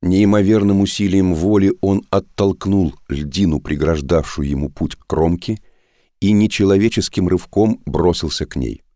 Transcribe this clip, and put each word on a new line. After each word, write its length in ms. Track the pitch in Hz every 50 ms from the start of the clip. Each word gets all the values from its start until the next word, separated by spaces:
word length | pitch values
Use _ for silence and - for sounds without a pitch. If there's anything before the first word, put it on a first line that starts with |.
Неимоверным 800 | - 87 92 95 104 101 104 107 101 95 110 110 101 101 101 98
усилием 520 | 98 95 - - 104 98 90 98 95 92 87
воли 400 | 78 82 98 107 101 95 98 95 -
он 220 | - 95 98 101 - _
оттолкнул 800 | - 98 98 _ _ - 104 101 95 - - 95 98 98 95 80 65 - - _
льдину, 500 | 69 71 76 73 67 - 98 87 78 71
преграждавшую 880 | 67 - 76 71 73 73 82 78 69 65 87 80 76 - - - 73 69
ему 220 | 71 67 73 69
путь 260 | - - - 73 -
к 120 | - _ _
кромке, 520 | - - 80 82 87 87 - - 110 - - _ _ _ _ _ _ _ _ _ _ _
и 120 | - 98
нечеловеческим 960 | 107 104 107 107 - - 107 95 98 98 104 113 - - 98 - - - 92 87
рывком 540 | 90 87 - - - 98 107 110 110 - -
бросился 600 | - - - 82 87 85 - - 78 - - -
к 100 | - -
ней. 280 | 69 64 58 52 - _ _ _